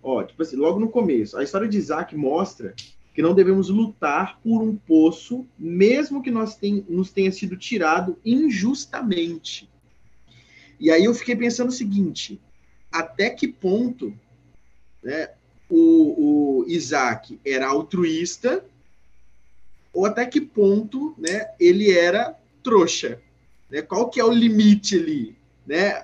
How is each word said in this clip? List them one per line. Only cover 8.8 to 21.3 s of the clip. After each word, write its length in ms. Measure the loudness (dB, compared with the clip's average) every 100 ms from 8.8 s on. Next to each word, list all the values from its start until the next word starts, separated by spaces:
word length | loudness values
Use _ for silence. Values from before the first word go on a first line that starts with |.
| -6 -6 -4 -2 -4 -8 -12 -16 -18 _ _ _ _ -20 _ _ _ _ -20 _
E 100 | 2
aí 160 | 4
eu 80 | 4
fiquei 220 | 0 -4
pensando 360 | -2 -2 -2 -4
o 20 |
seguinte: 680 | -4 -4 -2 -2 -4 -14 -16 _ _ _ _ -8
até 360 | -8 -8 -4 -4
que 200 | -2 -6
ponto, 680 | -4 -2 0 -2 -6 -12 -12 _ _ _ _ _ _ -20 -18
né, 280 | -10 -8 -10 -14 _ _ _
o, 920 | 4 6 6 4 2 2 2 2 0
o 40 | -2
Isaac 720 | -4 -4 -2 -2 -4 -10 -12
era 220 | -6 -4 -2
altruísta 1000 | -2 -2 -2 -2 -2 -6 -4 -4 -4 -8 _ _ _ -20 -20 -20 -20 -20 -20 -20 -20 _
ou 140 | -2 -2
até 180 | -2
que 160 | -2 -4
ponto, 720 | -4 2 2 2 -2 -8 -8 -8
né, 340 | -6